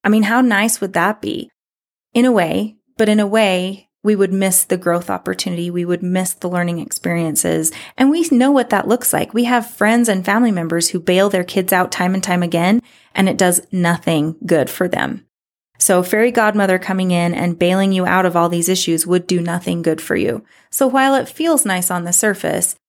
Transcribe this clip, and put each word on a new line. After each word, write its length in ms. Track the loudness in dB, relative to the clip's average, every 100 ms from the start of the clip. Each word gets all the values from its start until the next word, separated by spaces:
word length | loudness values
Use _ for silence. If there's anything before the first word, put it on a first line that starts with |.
I 60 | 2
mean, 140 | 2
how 180 | 2 2
nice 400 | 2 2 0 -2
would 140 | -2
that 260 | 0 0 -2
be? 300 | -6 -8 -10 _ _ _ _ _ _
In 100 | 2
a 80 | 4
way, 460 | 4 2 -2 -4 _ _ -2
but 140 | 2
in 100 | 2
a 60 | 2
way, 640 | 2 2 0 -4 -10 _ _
we 140 | 0 2
would 160 | 2
miss 320 | 0 0 0
the 120 | 0 -2
growth 320 | 0 -2 -2
opportunity. 600 | -6 -6 -6 -4 -4 -4
We 140 | -4
would 180 | -2 -2
miss 320 | -2 -2 -2
the 140 | -6 -4
learning 300 | -2 -2 -4
experiences. 920 | -8 -8 -4 -2 -2 -2 -2 -2 -2 -6 -18 0
And 140 | 2
we 160 | 2 2
know 200 | 4 4
what 200 | 4 2
that 180 | -2 0
looks 240 | -2 0
like. 200 | -2 -2
We 120 | -2
have 260 | 0 0 -2
friends 380 | -2 2 2 2
and 160 | 0
family 260 | 0 2 2
members 380 | 0 -2 -2 -2
who 100 | -2
bail 300 | 0 2 2
their 160 | 0
kids 280 | -2 -2 0
out 200 | 0 0
time 220 | -2 -2
and 80 | -2
time 200 | -2 -2
again, 400 | 0 0 2 2 -2 _ _
and 140 | 0 0
it 100 | 2
does 220 | 2 0 -2
nothing 680 | -2 0 0 0 0 -2 -4
good 240 | 0 0 0
for 200 | -4 -4
them. 380 | -2 -2 -6 _ _ _ _ _ _
So 240 | 2 2
fairy 280 | 2 2 2
godmother 480 | 2 0 2 2 0
coming 320 | -2 -2 0
in 240 | 0 0
and 240 | 0 -2 0
bailing 340 | 0 2 2
you 140 | 0 2
out 200 | 2 2
of 100 | 2
all 120 | 0
these 200 | 0 0
issues 380 | -2 0 -2 0
would 200 | 0 0
do 140 | -2
nothing 420 | -2 -4 -4 -2
good 180 | -2 -4
for 140 | -2
you. 300 | -2 -2 -4 -10 _ _
So 160 | -2 0
while 280 | 2 2
it 140 | 0 -2
feels 380 | -4 0 0 0
nice 240 | -2 -2
on 140 | -4
the 80 | -2
surface 640 | 0 0 0 -4 -2 -4 -6